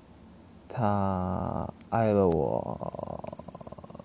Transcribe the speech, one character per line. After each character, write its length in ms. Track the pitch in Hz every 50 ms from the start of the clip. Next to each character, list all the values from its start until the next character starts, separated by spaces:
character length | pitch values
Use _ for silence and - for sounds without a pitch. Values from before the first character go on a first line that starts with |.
| - - - - - - - - - - - - - -
他 1000 | - - 120 104 104 101 98 98 95 92 90 92 92 90 87 90 90 - - - - - - -
爱 220 | - 113 113 110 104
了 140 | 101 98
我， 960 | 90 82 80 71 57 55 - - - - - - - - - - 50 50 - - - - - - - - - - - - - - - - - -